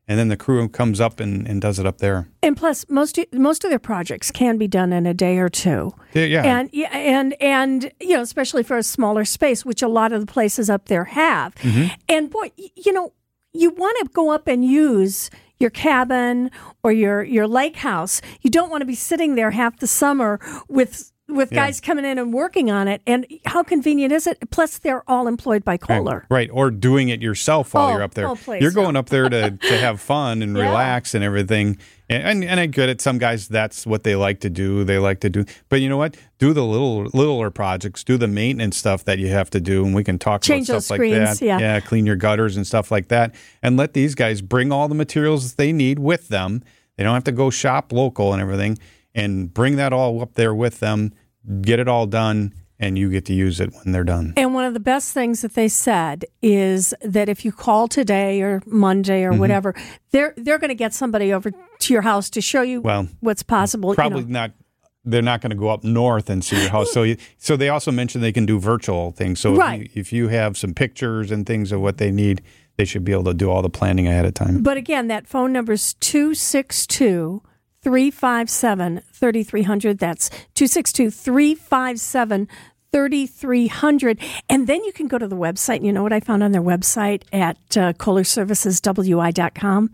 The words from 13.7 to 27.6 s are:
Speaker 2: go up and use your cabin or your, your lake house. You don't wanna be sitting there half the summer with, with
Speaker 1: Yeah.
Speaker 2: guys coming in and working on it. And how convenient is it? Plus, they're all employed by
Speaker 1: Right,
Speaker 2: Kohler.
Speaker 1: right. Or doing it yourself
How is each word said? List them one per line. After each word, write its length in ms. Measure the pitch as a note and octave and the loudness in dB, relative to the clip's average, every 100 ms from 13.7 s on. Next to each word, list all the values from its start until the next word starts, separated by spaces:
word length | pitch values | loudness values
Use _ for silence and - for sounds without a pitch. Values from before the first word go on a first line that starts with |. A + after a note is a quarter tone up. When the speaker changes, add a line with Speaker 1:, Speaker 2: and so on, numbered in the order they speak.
| E4+ F#4+ A#4+ D4+ | 2 -2 -2 -2
Speaker 2:
go 200 | - D#4 | 0 2
up 160 | D#4 D#4 | 0 0
and 160 | B3 B3+ | 0 4
use 640 | C#4+ D4+ G#3 F#3+ F#3+ - - _ - | 4 4 4 2 -2 -10 -14 _ -2
your 100 | A#3+ | -2
cabin 800 | - D4+ C4 B3 B3+ A#3+ B3 B3+ - - - | 0 2 2 2 0 0 0 -2 -8 -20 -4
or 80 | A3+ | 2
your, 320 | A3 G3+ G3+ | 4 2 0
your 240 | G#3 A3+ G#3+ | 0 0 2
lake 300 | A#3+ D4+ - | 2 0 -2
house. 440 | C#4+ F3+ F3+ - - - | -4 -4 -4 -6 -8 -2
You 80 | C4 | 2
don't 200 | D#4+ F4 | 2 2
wanna 160 | D4+ C4 | -2 -6
be 100 | A#3 | -6
sitting 400 | - E4+ D#4+ B3 | -4 -2 0 0
there 160 | A3 | 0
half 280 | G#3 A#3 - | 2 0 0
the 80 | B3 | -4
summer 540 | - C#4+ C#4 A3 G3+ - - - | 0 2 2 0 -2 -8 -16 -2
with, 440 | C4+ B3+ - - _ - | 2 2 -2 -20 _ -6
with 240 | C#4 C4 | -2 0
Speaker 1:
Yeah. 140 | C#4+ C#4 | 0 0
Speaker 2:
guys 120 | C4+ | -2
coming 240 | - D4 | -4 -2
in 140 | C#4 C4 | -2 -2
and 160 | A#3+ | -2
working 360 | A#3+ F4 F#4 A#3+ | -2 -2 0 0
on 200 | G3+ G3 | 2 0
it. 120 | G3+ - | -2 0
And 180 | B3 B3 D#4+ - | -2 -2 -10 -4
how 180 | F4 | -2
convenient 480 | E4+ D#4+ D4+ C#4+ C4+ | 0 0 2 2 2
is 160 | D#4 E4+ | 2 0
it? 100 | - - | -4 -2
Plus, 280 | - D#4 - | 0 0 -2
they're 300 | D#4 C4 - | -4 -4 -2
all 180 | B3+ A#3+ | 0 0
employed 360 | A#3 C4 G#3+ | -2 0 0
by 100 | G3 | 0
Speaker 1:
Right, 80 | F3+ | -2
Speaker 2:
Kohler. 440 | - G#3 G#3 G2+ - | 0 0 0 -4 0
Speaker 1:
right. 200 | B2+ A#2 | 0 0
Or 180 | B2 C3+ | 2 0
doing 360 | G#2 B2 C#3 B2+ | 2 4 4 4
it 140 | A2+ | 0
yourself 520 | A2+ G2+ - D#3 | -4 -2 2 2